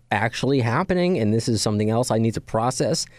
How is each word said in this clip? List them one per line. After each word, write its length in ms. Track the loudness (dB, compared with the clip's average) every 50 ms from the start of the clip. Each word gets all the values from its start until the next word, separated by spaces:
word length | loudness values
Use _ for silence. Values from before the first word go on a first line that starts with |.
| -6 _
actually 520 | -2 0 0 -2 -2 -2 -2 0 2 2
happening, 560 | 2 2 0 0 0 0 0 0 0 0 0 0
and 140 | 2 2 2
this 160 | 0 0 0
is 120 | 0 0
something 280 | 0 0 0 0 0 0
else 220 | 0 0 0 0
I 60 | 0 2
need 160 | 2 0 -2
to 60 | -4
process 640 | -6 -4 -2 -2 0 0 0 0 -2 0 -2 -2 -4 -8 -14